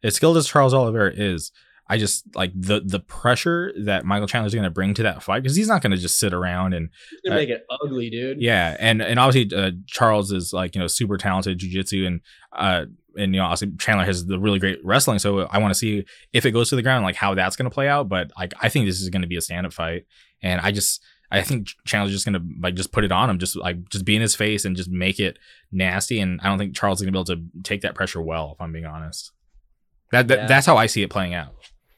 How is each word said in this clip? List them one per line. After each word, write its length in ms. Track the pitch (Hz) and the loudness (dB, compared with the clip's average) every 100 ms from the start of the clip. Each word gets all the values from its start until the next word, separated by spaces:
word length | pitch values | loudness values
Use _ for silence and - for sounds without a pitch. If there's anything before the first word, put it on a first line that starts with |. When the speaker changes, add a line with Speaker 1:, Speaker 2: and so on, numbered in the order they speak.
Speaker 1:
as 120 | 113 | -4
skilled 240 | - 160 165 | 2 4 4
as 100 | 139 | 4
Charles 240 | 151 135 | 4 6
Oliveira 400 | 131 117 110 98 | 6 4 2 0
is, 380 | 90 104 85 - - _ _ - | 2 -2 -2 -6 -16 _ _ -2
I 100 | 110 | 0
just, 260 | 104 - - | 0 -2 -6
like, 180 | - 92 | -4 -4
the, 260 | 92 92 104 | -2 0 0
the 180 | 95 95 | 0 -4
pressure 760 | - - 120 120 170 170 180 - | -6 -2 2 2 2 0 -2 -4
that 200 | 104 95 | -2 0
Michael 220 | 90 104 101 | 0 0 0
Chandler's 280 | 120 107 | 0 0
gonna 160 | 113 95 | 0 -2
bring 220 | 85 95 | 0 0
to 100 | 101 | 2
that 180 | 107 80 | 0 -2
fight, 220 | - 107 | -2 -2
'cause 100 | 131 | 2
he's 140 | 160 220 | 2 2
not 140 | 196 | 2
gonna 140 | 104 95 | 2 0
just 220 | 87 - | 0 0
sit 160 | 104 | 0
around 380 | 90 90 90 92 | 0 -2 0 0
and, 160 | 87 80 - - | 0 -4 -10 -20
Speaker 2:
He's 100 | - | -10
gonna 120 | 190 196 | -2 0
Speaker 1:
uh, 20 | |
Speaker 2:
make 100 | 143 | 0
it 160 | 113 - | -4 -8
ugly, 400 | 131 147 131 117 | -8 -4 -4 -4
dude. 300 | 113 127 135 | -4 -6 -2
Speaker 1:
Yeah, 360 | 117 104 85 - | 2 2 2 2
and, 200 | 113 110 | 2 2
and 180 | 95 120 | 2 4
obviously, 360 | 131 131 104 95 | 6 6 2 0
uh, 140 | 95 90 95 | -2 -2 -8
Charles 460 | - 113 107 98 | 2 4 4 2
is, 200 | 95 87 | -2 -4
like, 220 | 92 90 | -4 -4
you 60 | 95 | -2
know, 80 | 85 | -2
super 280 | - 107 98 | -2 -2 -2
talented 420 | 101 92 95 90 | 0 0 0 -4
jiu-jitsu 460 | 92 95 95 98 92 | -4 -4 -2 -2 -2
and, 140 | 85 - - _ | -4 -8 -20 _
uh, 340 | - 98 90 71 - _ - | -4 0 0 -2 -12 _ -4
and, 180 | 98 | 0
you 60 | 95 | 0
know, 40 | 90 | 0
obviously 260 | 85 101 80 | -2 -4 -2
Chandler 260 | - 104 | 2 2
has 220 | 90 90 87 | 2 0 -2
the 120 | 92 | 0
really 200 | 104 98 | 2 2
great 200 | 98 90 | 0 -2
wrestling, 340 | 85 123 135 104 | 0 2 2 2
so 220 | 107 98 | 0 0
I 160 | - 101 | 0 0
wanna 160 | 104 95 | 2 0
see 280 | 113 104 - - _ | 0 -2 -6 -14 _
if 120 | 117 | -2
it 60 | 127 | 2
goes 180 | 113 117 | 2 2
to 60 | 131 | 2
the 60 | |
ground, 220 | 120 127 | 2 2
like, 100 | 95 87 | 0 0
how 180 | 101 | 0
that's 200 | 95 92 - | 0 0 -2
gonna 140 | 127 | -4
play 180 | 139 139 | -2 0
out, 200 | 143 107 | 0 0
but, 240 | 95 80 - | -2 -4 -8
like, 160 | 90 - | -10 -4
I 80 | 113 | 0
think 180 | - 104 | 2 0
this 140 | 90 | -2
is 80 | 92 | -2
gonna 200 | 92 85 | -2 -2
be 80 | 87 | -4
a 40 | |
stand-up 320 | - 87 90 | -6 -6 -6
fight, 340 | - 82 85 - _ _ _ | -6 -6 -6 -10 _ _ _
and 180 | 92 90 | -4 -2
I 120 | - | 0
just, 280 | 202 185 - _ _ - | 0 -2 -4 _ _ -4
I 120 | 190 | -2
think 260 | 180 127 95 | 0 -2 -4
Ch-, 80 | - - | -12 -4
Chandler's 260 | 107 101 | -2 0
just 120 | 98 | -2
gonna, 180 | 104 95 85 82 | -2 -2 -4 -6
like, 140 | 90 | -4
just 160 | 90 92 | -4 -4
put 120 | - | 0
it 80 | 101 | 0
on 180 | 92 120 | 2 2
him, 80 | 90 | 0
just, 160 | 90 | -4
like, 340 | - 90 87 90 | -4 -6 -6 -8
just 140 | 98 | -4
be 120 | 92 104 | 0 2
in 60 | |
his 120 | 113 | 2
face 300 | - 107 104 | 0 0 0
and 120 | 98 90 | -2 -4
just 140 | 90 | -4
make 300 | 90 95 95 | -2 0 0
it 180 | 95 - - - _ | -2 -4 -16 -20 _
nasty, 480 | 92 92 92 - 113 | -2 0 0 -2 0
and 220 | 95 85 | 0 0
I 80 | 98 | 0
don't 100 | 98 | 0
think 160 | 101 | -2
Charles 260 | - 101 92 | -2 -2 0
is 40 | |
gonna 80 | 95 | 0
be 200 | 95 90 | -2 -2
able 40 | 85 | -4
to 260 | 85 87 | -8 -12
take 200 | 95 104 | -6 -4
that 120 | - | -4
pressure 260 | - 95 87 | -4 -4 -4
well, 320 | 80 80 73 | -4 -4 -6
if 60 | 76 | -10
I'm 120 | 82 | -10
being 140 | 80 80 | -10 -10
honest. 440 | 78 80 - - _ _ _ _ _ _ _ _ | -12 -12 -12 -16 _ _ _ _ _ _ _ _
That, 160 | 123 123 | 2 4
that, 100 | 131 | 4
Speaker 2:
Yeah. 80 | 110 | 6
Speaker 1:
that's 200 | 135 135 | 6 6
how 100 | 127 | 6
I 100 | 113 | 6
see 160 | - | 2
it 80 | 95 | -2
playing 240 | 104 90 | -2 -4
out. 200 | 87 69 - - _ _ | -6 -8 -16 -20 _ _